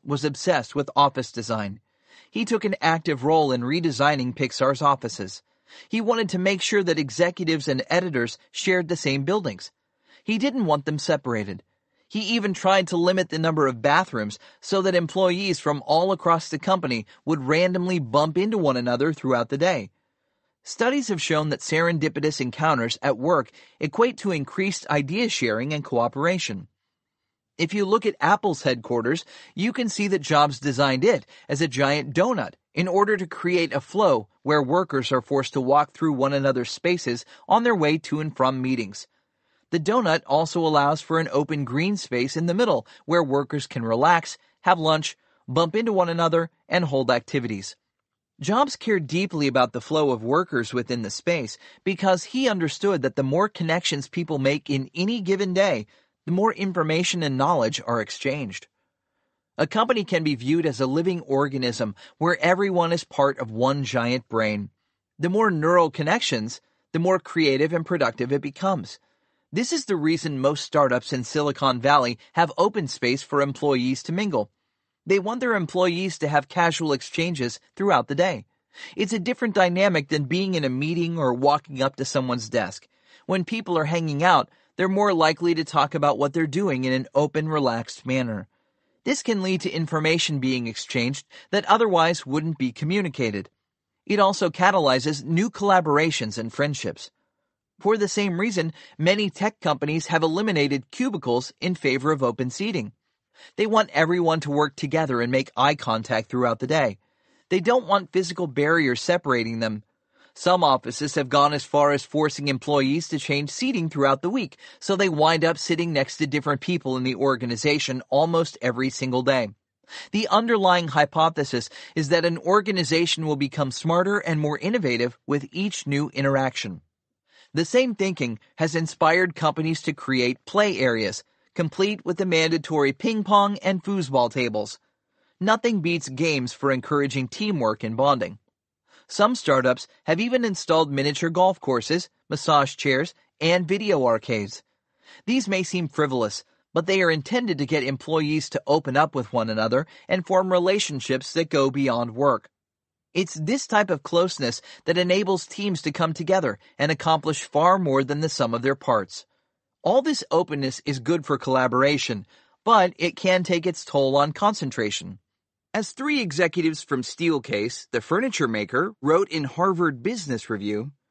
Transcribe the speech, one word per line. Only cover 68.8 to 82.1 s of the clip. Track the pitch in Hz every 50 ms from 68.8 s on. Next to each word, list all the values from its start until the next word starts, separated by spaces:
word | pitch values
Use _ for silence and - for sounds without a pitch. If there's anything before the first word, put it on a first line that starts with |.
| 92 - - - _ _ _ _ _ _ _ _ _ _
This | - 185 247 - 330
is | 311 -
the | - 196
reason | 165 147 156 165 160 - 160 143 131
most | 131 139 151 143 -
startups | - - 151 143 131 123 123 - - 143
in | 127 120
Silicon | - - 151 147 147 135 - 143 135 127 120
Valley | 117 139 147 143 127 120 117 - - _ _
have | 170 170 - - -
open | 180 214 - 214 160 135
space | - - - 123 127 139 -
for | - - 143
employees | 143 143 135 - - 147 139 127 123 127 135 - -
to | -
mingle. | 165 185 214 202 156 113 104 - _ _ _ _ _ _ _ _ _ _ _ 160
They | 190 202
want | 180 208 233 254
their | 254 247 226
employees | 202 170 151 - 180 185 185 170 175 190 190 160 -
to | 156 147
have | 151 147 143 -
casual | - 180 175 170 156 - 165 151 139
exchanges | 131 - - - - 165 180 170 135 123 120 - - _ _ _
throughout | - 196 202 156 127 120 -
the | 143
day. | - - 190 156 104 - _ _ _ _ _ _ - - - -
It's | - 214 185 226
a | 214
different | 170 233 254 - 247 226 190
dynamic | 208 185 180 175 185 196 202 175 156 143 -
than | 156 147 143
being | 123 160 180 196 190 180
in | 165 147
a | 131
meeting | 123 131 143 156 170 175 175 165 170 165
or | 147 127 120
walking | 123 131 143 143 147 - - 143 127
up | 135 139 -
to | - 135
someone's | -